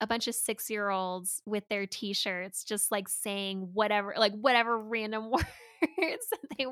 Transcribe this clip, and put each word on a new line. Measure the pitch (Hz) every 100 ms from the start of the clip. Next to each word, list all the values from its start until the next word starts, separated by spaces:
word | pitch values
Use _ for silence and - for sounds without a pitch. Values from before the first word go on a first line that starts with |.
a | 220
bunch | 226 233
of | 233
six-year-olds | - 214 - 214 202 190 185 185 180 - -
with | 208 208
their | 208 196
t-shirts, | - 208 202 214 180 190 - -
just, | 208 208
like, | 208 196
saying | - 214 196 196 190 185
whatever, | 190 214 208 202 -
like, | 208
whatever | 214 262 240 233 226
random | 214 226 214 220 220
<laughs> |
words | 262 - - - - 320 - 330 480 -
that | 466 - -
they | 254